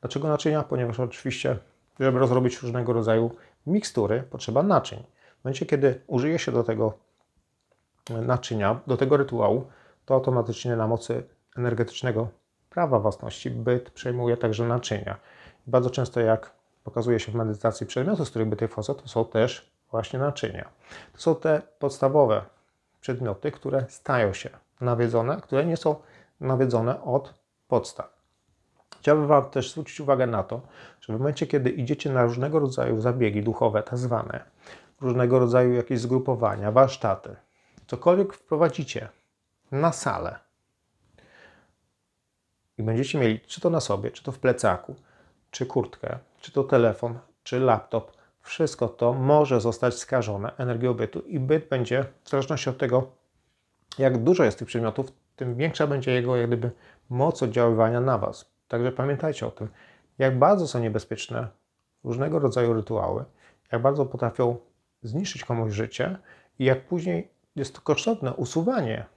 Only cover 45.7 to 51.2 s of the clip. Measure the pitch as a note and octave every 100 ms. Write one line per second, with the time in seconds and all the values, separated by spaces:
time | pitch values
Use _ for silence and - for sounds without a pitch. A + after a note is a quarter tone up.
45.7 | C3+ - - - - _ _ - - C3+
46.7 | C3 A#2 G2+ A#2+ A#2+ - _ - B2+ C3
47.7 | A2 - A#2 - _ _ _ - - E3
48.7 | - A#2+ - A#2+ A#2+ C3 D3 D3 B2 A2+
49.7 | A2+ B2 B2 - C3 G#2+ G2+ G2 - B2
50.7 | A#2 B2 A2+ A2+ -